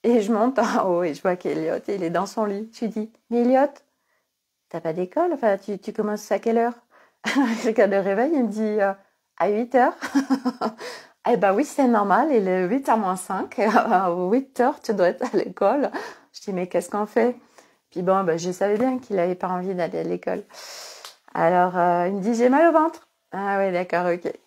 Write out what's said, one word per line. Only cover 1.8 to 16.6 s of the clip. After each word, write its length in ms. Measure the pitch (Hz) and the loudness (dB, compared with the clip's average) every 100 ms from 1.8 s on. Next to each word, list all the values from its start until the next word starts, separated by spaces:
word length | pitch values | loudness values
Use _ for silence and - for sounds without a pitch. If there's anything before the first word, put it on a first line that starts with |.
| - | -6
il 140 | 202 | -6
est 80 | 165 | -2
dans 160 | 170 196 | -2 -4
son 180 | - | -4
lit. 240 | 208 202 220 | -4 -4 -10
Je 100 | - | -8
lui 40 | 220 | -6
dis, « 220 | 220 214 _ _ | -6 -8 _ _
Mais 120 | 233 | 0
Elliot, 300 | 240 262 285 - _ _ _ _ _ _ _ _ _ | 4 4 2 -2 _ _ _ _ _ _ _ _ _
t'as 120 | 165 | -8
pas 120 | 165 | -6
d'école ? 400 | 160 180 302 359 | -6 -4 -2 -2
Enfin, 240 | 285 233 196 | 0 0 -2
tu, 220 | - 196 | -4 -10
tu 160 | - | -8
commences 360 | 208 208 208 - | -6 -4 -6 -4
à 80 | 208 | -2
quelle 200 | 233 226 | 0 2
heure ? » 160 | 233 233 _ _ _ | 0 -4 _ _ _
<laughs> 160 | _ | _
Je 440 | 220 269 254 226 240 | -2 0 2 0 0
regarde 240 | 214 202 | 4 4
le 80 | 196 | 4
réveil, 320 | 190 196 269 | 0 0 2
il 80 | 311 | 2
me 60 | 226 | 0
dit, 340 | 208 214 214 | -2 -2 0
euh, « 100 | 196 196 _ _ _ _ | 0 -2 _ _ _ _
À 100 | 180 | 0
huit 260 | 208 240 | 0 2
heures. » 220 | 262 269 - - 277 269 269 269 - | 4 4 0 -2 -2 0 -2 -2 -4
<laughs> 680 | 220 - - - - _ 202 | -6 -6 -16 -16 -20 _ 0
Eh 80 | 233 | 2
ben 160 | 196 | 4
oui, 100 | 196 | 2
c'est 240 | 294 - 262 | 0 2 2
normal, 400 | 226 202 196 311 | 2 4 2 4
il 160 | 247 190 | 2 2
est 200 | 185 180 | 0 0
huit 200 | 262 269 | -2 0
heures 80 | 226 | 0
moins 180 | 190 185 | 0 -4
cinq. 420 | - 190 381 - | -6 -6 -6 -2
<laughs> 160 | 202 | 2
À 360 | 226 220 185 185 | 2 4 2 2
huit 500 | 175 180 240 269 - | -2 0 -2 -2 0
heures, 200 | 247 294 | 0 0
tu 100 | - | -6
dois 160 | 202 175 | 0 0
être 160 | - | 0
à 100 | 254 | -4
l'école. 560 | 190 - - 202 277 240 - - - _ | -2 -4 0 0 2 -2 -6 -12 -18 _
Je 100 | - | -16
dis, « 100 | - | -8
Mais 140 | 185 | -6